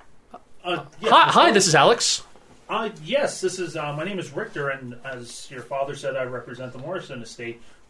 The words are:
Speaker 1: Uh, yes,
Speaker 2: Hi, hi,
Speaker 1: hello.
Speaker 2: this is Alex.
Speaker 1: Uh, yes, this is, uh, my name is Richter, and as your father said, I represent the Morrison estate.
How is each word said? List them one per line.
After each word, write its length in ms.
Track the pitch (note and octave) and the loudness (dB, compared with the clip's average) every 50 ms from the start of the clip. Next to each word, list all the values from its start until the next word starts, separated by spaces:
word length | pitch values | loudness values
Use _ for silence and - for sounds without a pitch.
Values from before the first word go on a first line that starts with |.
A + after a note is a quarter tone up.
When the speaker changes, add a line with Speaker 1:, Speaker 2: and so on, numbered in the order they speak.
| - - - - - _ - - - - - - - | -20 -20 -20 -20 -20 _ -20 -20 -20 -20 -20 -12 -8
Speaker 1:
Uh, 200 | F3+ F3+ - - - - - | -6 -6 -6 -6 -10 -12 -4
yes, 120 | - A3 | 2 6
Speaker 2:
Hi, 100 | A#3 D#4 D#4+ - | 6 8 8 8
hi, 120 | - A3 | 8 8
Speaker 1:
hello. 120 | D4+ E4+ A3 | 8 8 8
Speaker 2:
this 140 | G3+ F#3 F3 | 6 6 6
is 80 | D3+ | 6
Alex. 480 | D3 C#3+ F3 A#3 A#3 - - - - - - - - - - - - - - | 8 8 8 6 4 2 0 -2 -2 -6 -10 -20 -20 -20 -20 -20 -18 -10 -6
Speaker 1:
Uh, 220 | F#3+ G#3+ A3+ G#3+ - D#3 D#3 | -4 -4 -4 -4 -8 -10 -6
yes, 360 | D#3+ A#3+ C#4+ C#4 - - - | -2 0 0 0 0 -2 -2
this 180 | - F#3 E3+ - | -4 -4 -4 -4
is, 160 | F3+ D#3+ D3 D#3+ | -6 -6 -6 -6
uh, 160 | D3+ D3 D3 | -6 -4 -4
my 100 | D3+ D#3+ | -4 -6
name 140 | F#3+ G#3 F#3 | -4 -6 -6
is 140 | D#3 - | -8 -8
Richter, 380 | - E3+ G#3+ - - D#3+ C#3+ C#3 | -8 -8 -8 -8 -6 -6 -4 -4
and 260 | C3+ C3 C3 A#2+ A#2+ A#2+ - | -4 -6 -8 -12 -14 -14 -12
as 440 | C3 C3 A#2+ A#2+ A#2 - - - - | -12 -12 -12 -12 -14 -14 -16 -16 -14
your 100 | C#3 B2+ | -14 -14
father 340 | A#2 - C#3 C#3 C3+ C#3 C#3+ | -10 -6 -4 -4 -4 -4 -6
said, 200 | C#3 - C#3 C3 | -8 -6 -6 -4
I 80 | C3+ B2+ | -4 -4
represent 480 | B2 B2+ B2 A#2+ - B2 B2 B2+ B2+ B2 | -4 -6 -10 -10 -12 -12 -12 -12 -12 -12
the 60 | B2+ | -12
Morrison 420 | C3 D#3 F#3 F3+ - - C3+ A#2+ | -10 -10 -10 -10 -10 -10 -12 -14
estate. 400 | A#2 - - - A#2+ A#2 A2+ - - - - - - _ | -14 -14 -14 -12 -12 -12 -12 -12 -16 -20 -20 -20 -20 _